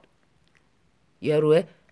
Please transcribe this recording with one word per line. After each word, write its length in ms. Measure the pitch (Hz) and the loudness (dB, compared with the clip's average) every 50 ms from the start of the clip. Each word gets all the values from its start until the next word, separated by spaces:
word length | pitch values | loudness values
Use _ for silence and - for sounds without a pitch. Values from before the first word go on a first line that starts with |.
| _ _ _ _ _ _ _ _ _ _ _ _ _ _ _ _ _ _ _ _ _ _ _ _ | _ _ _ _ _ _ _ _ _ _ _ _ _ _ _ _ _ _ _ _ _ _ _ _
یارو 400 | 95 143 151 156 156 151 156 175 190 - - _ _ _ | -6 -4 -2 0 2 2 2 0 0 -4 -12 _ _ _